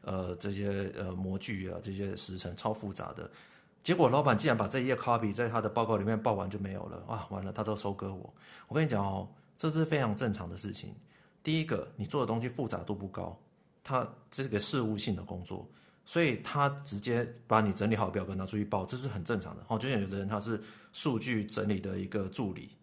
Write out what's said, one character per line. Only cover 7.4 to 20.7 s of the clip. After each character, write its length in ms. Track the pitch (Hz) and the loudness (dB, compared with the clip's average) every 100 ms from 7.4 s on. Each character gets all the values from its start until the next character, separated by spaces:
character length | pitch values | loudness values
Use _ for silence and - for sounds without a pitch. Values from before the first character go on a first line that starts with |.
了， 80 | 95 | -4
他 100 | 104 | -2
都 140 | 110 104 | -2 0
收 160 | 101 | -2
割 220 | 98 98 | -4 -6
我。 200 | 95 - - - - - | -6 -10 -16 -20 -20 -4
我 40 | |
跟 80 | 131 | 0
你 60 | 156 | 2
讲 160 | 113 98 | 2 0
哦， 220 | 95 95 - _ - | 0 -4 -12 _ -4
这 120 | 165 | 0
是 140 | 156 | 2
非 160 | 160 156 | 2 4
常 160 | 123 104 | 2 2
正 160 | 123 | 0
常 180 | 101 87 | 0 -4
的 60 | 87 | -6
事 160 | 104 | -8
情。 240 | - - - - - _ _ | -8 -12 -14 -20 -20 _ _
第 160 | - 160 | 0 0
一 60 | 160 | 2
个， 200 | 107 67 - | -2 -2 -6
你 80 | 98 | -2
做 160 | 147 | 0
的 40 | 113 | 2
东 140 | 113 | 2
西 80 | 120 | 0
复 180 | 123 120 | -2 -2
杂 120 | 95 | -2
度 180 | - 98 | -4 -4
不 100 | 98 | -4
高， 280 | 95 87 87 - _ _ _ | -6 -8 -8 -18 _ _ _
它 240 | - 131 - - - | 0 0 0 -6 -12
这 160 | - 135 | -6 0
个 100 | 104 | 0
事 220 | - 139 | 2 2
务 180 | 113 104 | 2 0
性 160 | 104 | 0
的 80 | 92 | -2
工 220 | 90 92 | -4 -8
作， 240 | 92 95 95 - - _ - | -8 -10 -10 -18 -20 _ -4
所 180 | 170 | 2
以 140 | 160 110 | 2 2
他 320 | - 143 139 139 - | -2 2 2 2 -8
直 120 | 101 | -6
接 300 | 113 120 120 - - | 0 0 0 -6 4
把 120 | 110 | 6
你 140 | 107 | 6
整 180 | 95 104 | 4 2
理 60 | 107 | 4
好 80 | 98 | 2
的 60 | |
表 100 | 101 | 0
格 100 | 95 | -2
拿 120 | 95 95 | -2 -2
出 100 | 107 | -2
去 80 | |
报， 220 | 104 101 90 | 2 0 0
这 100 | 127 | -4
是 140 | 131 | -4
很 120 | 101 82 | -4 0
正 120 | 113 | -2
常 120 | 80 - | -2 -10
的。 60 | - | -2
哦， 100 | 220 | -2
就 120 | 196 | 2
像 100 | 123 | 0
有 80 | 98 | 0
的 100 | 98 | -2
人 80 | 98 | -2
他 140 | 107 | -2
是 180 | 110 107 - | -2 -4 -4